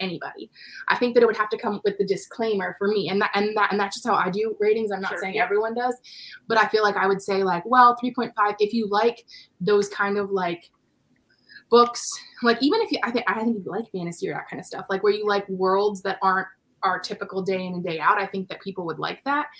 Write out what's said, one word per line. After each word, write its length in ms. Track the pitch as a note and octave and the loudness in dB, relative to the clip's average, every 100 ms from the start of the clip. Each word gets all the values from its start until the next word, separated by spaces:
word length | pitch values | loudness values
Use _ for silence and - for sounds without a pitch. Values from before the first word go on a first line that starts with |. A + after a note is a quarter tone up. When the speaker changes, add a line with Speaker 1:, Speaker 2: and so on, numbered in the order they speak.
Speaker 1:
anybody. 480 | F#3 D#3+ C#3 - - - - - - | -8 -6 -10 -12 -16 -18 -20 -10 -2
I 80 | - | 0
think 180 | B3 | 2
that 80 | A#3+ | 4
it 40 | A#3 | 4
would 100 | G#3+ | 4
have 120 | G#3+ | -2
to 80 | G#3+ | -4
come 220 | A3+ G3+ | -4 -2
with 140 | G3+ G3+ | -2 0
the 80 | F#3+ | -2
disclaimer 680 | F3+ - - A3+ G3+ F3+ F3+ | -2 -6 -6 -2 -2 -2 -2
for 80 | G3+ | 0
me, 200 | G#3+ E3 | 0 0
and 120 | F#3+ | 0
that, 120 | G#3 | 0
and 200 | G3+ G#3 G#3+ | 0 0 0
that, 160 | G3+ | 0
and 80 | G3+ | 0
that's 160 | G3+ - | -2 -4
just 100 | A#3+ | 0
how 80 | |
I 160 | G3+ F3+ | 0 0
do 260 | F#3 A3 G#3+ | 0 -2 0
ratings. 320 | G#3 A3 G#3+ | 2 2 0
I'm 80 | F#3+ | -4
not 100 | F#3+ | -4
Speaker 2:
Sure, 80 | F#3 | -6
Speaker 1:
saying 160 | F#3+ | -4
Speaker 2:
yeah. 100 | G#3 | -2
Speaker 1:
everyone 300 | A3+ G3+ A3 | 0 0 0
does, 220 | A3+ B3 A#3+ - - - - - | -2 -2 -4 -10 -20 -20 -14 -2
but 100 | A3+ | 2
I 120 | G#3 | 4
feel 140 | G#3+ | 4
like 120 | G#3+ G3 | 2 2
I 120 | F#3+ | 0
would 120 | G3 | 0
say, 220 | - G3 | 0 0
like, 220 | F#3+ E3+ A3+ | 0 -2 2
well, 300 | B3+ A#3+ A#3+ | 8 8 6
three 140 | B3 | -2
point 180 | B3 A#3 - | -4 -4 0
five 180 | G#3 G3+ | 0 2
if 120 | G#3 | 0
you 160 | A3+ G#3 | 0 0
like 360 | G3+ A#3 A#3 - - - - | 2 2 0 -12 -20 -20 -6
those 280 | F3+ G#3 G3+ | 2 2 2
kind 280 | - G3+ G3+ | -2 -2 -2
of, 140 | G3 | -2
like, 400 | G3 F3 E3+ - _ _ _ _ _ _ _ _ - - | -2 -2 -6 -12 _ _ _ _ _ _ _ _ -18 4
books. 400 | A#3 A#3+ - - - - - | 6 6 2 -4 -4 -8 -2
Like, 200 | A#3 A#3 | 2 4
even 180 | C#4 A4 | 4 2
if 100 | A4 | 2
you, 60 | C#4 | -2
I 80 | C4 | -2
think, 140 | A#3+ - | -2 -2
I 60 | A3+ | 0
think 160 | A#3 A3 | 0 -2
if 60 | |
you 60 | F3+ | -4
like 200 | F#3 A#3 | -8 -6
fantasy 360 | F#3 E3+ E3+ F3 | -6 -6 -6 -6
or 60 | |
that 140 | D3+ - | -6 -10
kind 120 | F3 | -12
of 60 | - | -10
stuff, 200 | - F#3+ | -10 -6
like, 140 | F#3+ | 0
where 100 | G3+ | 2
you 140 | G#3 G#3 | 2 2
like 220 | G3+ G3 | 0 -2
worlds 540 | F#3+ F#3 G3 G#3 G3 | -2 2 2 2 -2
that 160 | G3 - | -6 -2
aren't 260 | F#3+ F#3 F#3 - _ - | 0 0 -2 -10 _ -4
our 160 | F#3+ F3+ | -2 -2
typical 440 | - G3+ G3 F#3+ | -4 -10 -6 -4
day 240 | F#3 F#3 F#3 | -2 -2 -2
in 80 | |
and 100 | F3+ | -6
day 160 | F3 D#3+ | -4 0
out, 180 | D#3 G3+ | 2 2
I 80 | G3 | 0
think 220 | G3 F#3+ | -6 -8
that 120 | - | -10
people 240 | G3 F#3+ E3+ | -10 -8 -8
would 120 | D3+ | -6
like 240 | - F3 | -6 -6
that. 240 | C4+ C#4+ D4 - | -4 -4 -4 -10